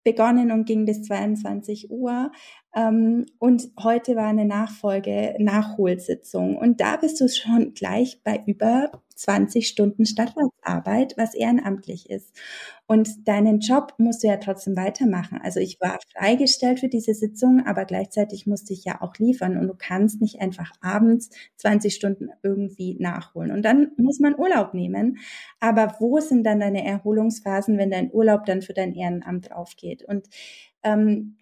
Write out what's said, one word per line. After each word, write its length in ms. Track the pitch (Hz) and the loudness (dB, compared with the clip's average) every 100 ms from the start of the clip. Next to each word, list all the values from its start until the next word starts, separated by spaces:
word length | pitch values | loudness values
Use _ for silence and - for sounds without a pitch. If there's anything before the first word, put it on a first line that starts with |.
begonnen 480 | 226 226 226 240 240 | 0 2 4 4 2
und 140 | 220 | 0
ging 200 | 220 220 | 0 0
bis 180 | 214 214 | 0 -2
zweiundzwanzig 880 | 214 202 208 214 208 202 208 208 208 | -4 -4 -2 -4 -4 -8 -8 -10 -10
Uhr. 420 | 226 247 247 277 - - - _ | -8 -4 -4 -6 -8 -20 -20 _
Ähm, 520 | 220 226 220 226 233 - - | -2 0 2 2 0 -2 0
und 320 | 247 240 - - | 2 2 0 -4
heute 360 | 220 233 240 226 | 0 0 0 0
war 100 | 214 | 2
eine 180 | 214 | 2
Nachfolge-, 920 | 208 202 214 214 208 196 196 202 214 - | 0 0 -4 -4 -2 -2 -2 -2 -2 0
Nachholsitzung. 1160 | 208 208 214 214 190 180 - 180 - - 185 202 | 2 2 0 0 0 0 -4 -8 -6 -4 -2 2
Und 240 | 240 233 | 2 2
da 160 | - 311 | 2 0
bist 240 | 320 311 | -2 2
du 80 | 254 | 0
schon 460 | - 220 233 - | 0 0 2 2
gleich 480 | - 190 202 254 - | -2 -4 0 -2 -4
bei 180 | 214 214 208 | -6 -4 -2
über 440 | 202 220 247 294 - _ | 0 2 2 0 -6 _
zwanzig 540 | - - 196 208 240 226 | -10 -2 0 2 0 -2
Stunden 380 | - 208 202 214 | 0 0 2 0
Stadtratsarbeit, 1080 | 214 240 - 269 - - 175 185 214 262 - | 0 -4 -2 -2 -2 -6 -4 -2 0 0 -2
was 160 | 226 | -4
ehrenamtlich 760 | - 226 240 202 196 - 175 - | -2 2 2 0 -6 -8 -16 -10
ist. 260 | 202 - - - - - - - | -12 -12 -20 -20 -18 -18 -12 2
Und 420 | 220 220 - - | 2 2 -2 -2
deinen 320 | 208 220 214 | 2 4 2
Job 320 | 214 247 - - | 2 0 0 0
musst 240 | 226 226 | 0 2
du 60 | 214 | 0
ja 100 | 202 | 0
trotzdem 380 | 202 196 - 185 | -4 -6 -4 -4
weitermachen. 600 | 190 - 254 180 175 - | -4 0 0 0 -4 -8
Also 180 | 185 185 | -6 -4
ich 180 | 190 - | -4 -4
war 180 | 185 180 - - | -6 -6 -12 -4
freigestellt 640 | 190 254 277 - 247 254 | 0 2 2 0 0 0
für 80 | 262 | 0
diese 240 | 233 220 | -2 -2
Sitzung, 540 | 214 214 214 254 254 247 | -2 -2 0 4 4 4
aber 180 | 190 | -4
gleichzeitig 640 | 190 185 196 - 208 196 208 | -4 -6 -4 -2 -4 -4 -6
musste 260 | 202 208 | -6 -6
ich 120 | 190 | -10
ja 180 | 185 - | -8 -8
auch 140 | 180 - | -8 -2
liefern. 420 | 226 254 185 180 | 0 2 0 -2
Und 80 | 185 | -4
du 80 | 185 | -6
kannst 460 | - 185 214 214 | -6 0 0 2
nicht 180 | 214 - | -4 -2
einfach 320 | 190 185 170 _ | -6 -6 -12 _
abends 500 | 185 208 226 233 - - - _ | -4 2 4 4 0 -20 -20 _
zwanzig 400 | 208 208 208 - | 2 2 2 -2
Stunden 340 | 202 196 - - | -4 -4 -8 -6
irgendwie 540 | 196 196 196 196 185 185 | -4 -2 -4 -6 -8 -4
nachholen. 520 | 175 170 - 170 165 | -6 -6 -10 -8 -4
Und 120 | 208 | 0
dann 280 | 214 269 294 - | 4 4 4 2
muss 220 | 254 - | 2 4
man 180 | 294 294 | 2 2
Urlaub 360 | 370 302 196 | 2 2 0
nehmen. 440 | 185 180 196 226 254 - - - - | -4 -4 -2 -2 -2 -10 -20 -18 -4
Aber 380 | 226 220 214 - | 2 2 2 0
wo 220 | 226 302 | 0 2
sind 240 | 311 247 | 2 2
dann 160 | 220 208 | 2 2
deine 240 | 202 196 | 0 -2
Erholungsphasen, 960 | 196 196 208 214 220 220 202 196 202 208 | -4 -4 -2 0 0 -2 -4 -4 0 0
wenn 120 | 196 | 0
dein 220 | 185 180 | -2 -2
Urlaub 340 | 214 220 208 214 | 2 4 4 0
dann 160 | 190 | -4
für 120 | 190 | -4
dein 200 | - 185 | -6 -6
Ehrenamt 560 | 180 180 175 175 180 180 | -4 -6 -6 -6 -8 -8
draufgeht? 520 | 170 175 - 175 - | -16 -16 -14 -14 -14
Und, 260 | - 202 - - - - - _ | -8 -8 -8 -20 -20 -20 -20 _
ähm, 540 | 214 214 214 208 214 - | -2 2 2 2 -4 -14